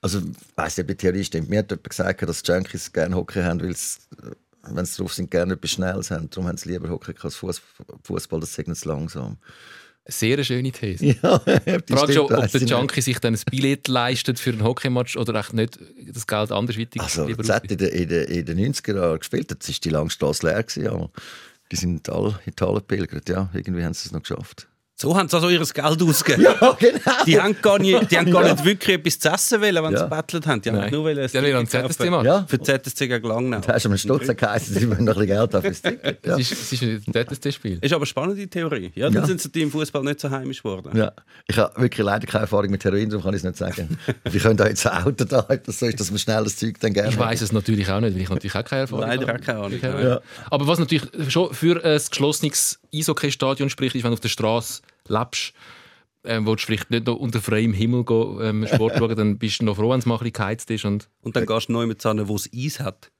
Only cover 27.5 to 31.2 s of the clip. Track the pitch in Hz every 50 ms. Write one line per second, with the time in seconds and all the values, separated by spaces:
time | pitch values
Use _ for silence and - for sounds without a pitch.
27.5 | 214 - - 220 202 202 196 196 190 233 226 - 170 165 170 175 175 180 175 165
28.5 | 160 135 143 175 208 196 - - 190 175 151 170 - - - 165 156 202 - -
29.5 | 247 214 208 208 190 165 156 160 - - - - 147 156 156 - - 170 151 160
30.5 | 139 110 98 117 113 104 98 104 127 147 156 160 151 139